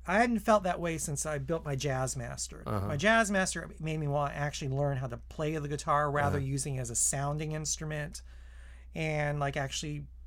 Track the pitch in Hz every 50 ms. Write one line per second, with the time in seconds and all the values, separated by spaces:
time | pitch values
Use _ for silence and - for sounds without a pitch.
0 | - - 180 208 240 247 233 214 - 240 214 208 185 180 175 - 170 170 165 151
1 | - - 143 139 - 156 151 143 135 131 165 160 156 151 139 131 139 147 131 131
2 | 131 127 - 127 117 127 135 - - - - - - - 107 101 95 104 151 143
3 | 165 214 226 226 226 196 208 190 190 180 - 175 160 - - - 156 156 156 156
4 | 151 143 139 147 143 139 - - 143 147 - - 156 135 131 139 143 143 139 127
5 | 135 123 120 120 - - - - 156 151 160 156 143 143 147 143 - 165 147 147
6 | 147 147 139 147 143 143 147 143 139 135 139 135 - 151 135 131 123 117 117 -
7 | - - - 139 139 143 147 151 160 151 151 156 156 151 - - 160 156 156 147
8 | 147 156 - - - - - - - - - - - - - - - - - 165
9 | 160 156 151 151 147 147 147 147 143 139 135 151 135 135 - - - 151 147 147
10 | 143 - - - -